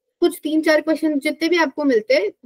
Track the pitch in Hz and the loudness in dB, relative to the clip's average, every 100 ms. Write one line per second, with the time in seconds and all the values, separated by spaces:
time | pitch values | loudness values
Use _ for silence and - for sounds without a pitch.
0 | _ _ 339 311 302 311 320 302 302 302 | _ _ -2 -2 -4 0 2 2 2 -2
1 | 311 294 302 285 320 339 302 - 285 226 | -2 -2 -4 -2 -2 0 0 -2 0 0
2 | 214 269 403 - | 2 0 0 -6